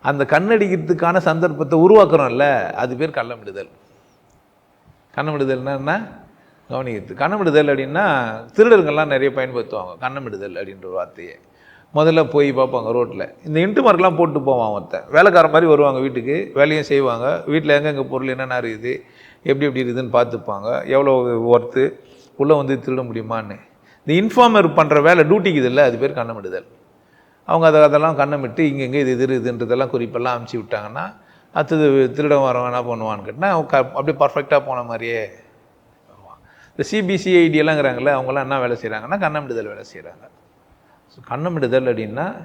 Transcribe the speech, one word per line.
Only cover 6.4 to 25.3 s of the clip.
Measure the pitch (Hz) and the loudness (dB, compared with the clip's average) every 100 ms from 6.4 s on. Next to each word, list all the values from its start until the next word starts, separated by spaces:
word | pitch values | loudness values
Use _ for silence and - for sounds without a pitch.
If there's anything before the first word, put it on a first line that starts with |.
| _ _ _ | _ _ _
கவனிக்கிறது. | 123 131 110 98 92 | -8 -8 -10 -10 -4
கண்ணமிடுதல் | 151 208 185 151 147 | -4 0 2 4 4
அப்படின்னா | 139 135 151 202 139 120 110 117 - | 0 -2 -2 0 0 -2 -8 -12 2
திருடர்கள்லாம் | 226 220 156 151 156 | 6 6 6 0 0
நிறைய | 135 135 131 | 0 0 -2
பயன்படுத்துவாங்க | 131 123 113 107 90 85 | -4 -6 -6 -8 -10 -10
கண்ணமிடுதல் | 127 139 127 101 98 87 | -10 -10 -12 -12 -12 -10
அப்படின்ற | 95 95 92 | -12 -14 -12
ஒரு | |
வார்த்தையை. | 92 90 - 87 80 _ _ _ _ _ 147 | -8 -10 -12 -20 -20 _ _ _ _ _ 0
முதல்ல | 156 160 151 | 2 4 2
போய் | 147 143 | 2 2
பார்ப்பாங்க | 131 131 127 110 120 | 2 -2 -2 -2 -2
ரோட்ல, | 120 98 - - 160 | -2 -6 -12 -12 -6
இந்த | 151 | -2
இன்ட்டு | 185 214 262 | 0 2 2
மார்க்லாம் | 175 185 165 | 4 2 2
போட்டு | 165 147 | 0 0
போவான் | 135 127 113 | 0 0 0
ஒருத்தன். | 101 92 92 - | -4 -8 -12 0
வேலைக்கார | 143 196 175 160 | 4 6 6 6
மாதிரி | 151 170 | 4 4
வருவாங்க | 147 147 131 | 4 4 0
வீட்டுக்கு, | 135 123 117 151 196 | -4 -6 -4 -6 -4
வேலையும் | 135 147 151 143 | 0 2 2 0
செய்வாங்க, | 139 135 117 127 160 - | 0 0 -2 -4 -4 -2
வீட்டுல | 151 151 143 | -2 2 2
எங்கெங்க | 151 143 | 2 -4
பொருள் | 131 131 131 | -6 -6 -6
என்னென்ன | 127 131 123 | -6 -6 -6
இருக்குது, | 120 110 117 135 - _ - _ | -6 -8 -8 -10 -12 _ -20 _
எப்படி | - 139 147 | -4 -2 0
எப்படி | 127 | -2
இருக்குதுன்னு | 123 120 127 120 | -4 -4 -2 0
பார்த்துப்பாங்க, | 123 117 - 101 104 131 - | 0 -4 -8 -8 -6 -6 0
எவ்வளோ | 135 139 131 123 117 117 | 0 2 2 2 -2 4
ஒர்த்து, | 120 120 127 139 - _ _ _ _ | 2 2 -2 -2 -2 _ _ _ _
உள்ள | 143 151 | 2 2
வந்து | 139 135 | 2 -4
திருட | 117 131 123 | -4 -6 -6
முடியுமான்னு. | 113 110 113 107 98 - _ _ _ - | -8 -8 -8 -8 -16 -20 _ _ _ 0
இந்த | 160 | 0
இன்ஃபார்மர் | 214 240 240 220 175 | 2 4 6 6 4
பண்ற | 151 151 151 | 4 4 4
வேலை | 151 175 | 6 6
டியூட்டிக்கு | 151 | 6